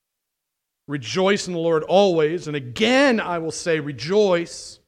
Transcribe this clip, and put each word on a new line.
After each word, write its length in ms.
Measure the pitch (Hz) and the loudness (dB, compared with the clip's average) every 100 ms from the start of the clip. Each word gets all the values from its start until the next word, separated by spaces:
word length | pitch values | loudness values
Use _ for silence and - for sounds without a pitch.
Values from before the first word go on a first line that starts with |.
| _ _ _ _ _ _ _ _ - | _ _ _ _ _ _ _ _ -10
"Rejoice 580 | 143 110 156 190 208 180 | -10 -6 0 2 0 -2
in 60 | |
the 80 | 170 | -2
Lord 240 | 170 160 | 0 0
always, 640 | 156 185 202 165 151 170 147 | 2 4 4 4 0 0 -6
and 80 | 147 | -8
again 640 | 123 117 214 262 285 226 | -6 -2 2 4 4 2
I 180 | 170 170 | -2 -4
will 140 | 160 | -6
say 260 | - 175 160 | -6 -2 -2
rejoice." 1000 | 143 127 143 208 202 175 170 - - - | -2 -8 -2 2 4 2 -2 -12 -18 -20